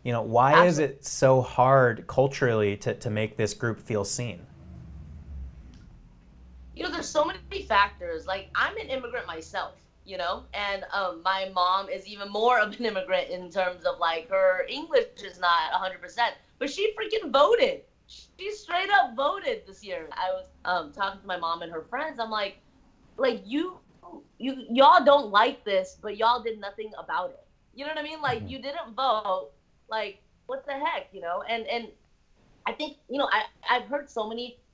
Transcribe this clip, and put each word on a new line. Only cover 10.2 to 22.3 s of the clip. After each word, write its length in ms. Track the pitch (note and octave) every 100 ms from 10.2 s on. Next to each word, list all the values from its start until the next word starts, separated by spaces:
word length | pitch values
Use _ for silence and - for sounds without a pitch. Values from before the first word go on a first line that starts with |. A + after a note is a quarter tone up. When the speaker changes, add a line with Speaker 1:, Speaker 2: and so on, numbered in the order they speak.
| F3 G3+ -
Speaker 2:
and, 300 | G3+ G3+ G3 F#3
um, 300 | G3 F#3 E3
my 280 | F#3 F#3+ F#3+
mom 340 | F#3+ F3+ F#3+ G3
is 180 | F#3+ G#3+
even 240 | G3+ G3+
more 280 | G#3 A#3 B3
of 200 | G#3+ G#3+
an 60 |
immigrant 440 | A#3 F#3+ F#3 F#3 -
in 220 | F3+ F3+
terms 340 | F#3+ F#3 F3+
of, 140 | F3 F3
like, 300 | E3+ E3 D#3+
her 340 | F#3+ F#3 F#3 F3+
English 380 | C4 D#4+ C#4+ - -
is 160 | G3 F3+
not 340 | F3+ E3+ D#3+
a 40 | F#3
hundred 240 | F#3+ F3+
percent, 340 | F3 - A#3 - _ _
but 120 | D4
she 240 | F4 A4
freaking 360 | G#4+ G#4 A4 E4
voted. 520 | C4+ E4 A#4+ A#3+ - - _ _
She 460 | - - - G4
straight 380 | G#4 - F4 G4
up 240 | G4+ C4
voted 480 | A3+ C#4+ G4 E4 A3 -
this 180 | G3
year. 240 | G#3 E3+ D#3
I 200 | - F#3
was, 140 | F#3 - _
um, 280 | - F3+ D3+
talking 280 | E3 G3 G3+
to 60 | G3
my 100 | F3+
mom 260 | E3 E3+
and 80 | E3+
her 100 | D#3+
friends. 360 | D#3+ B3+ D#4 A#3+
I'm 120 | A3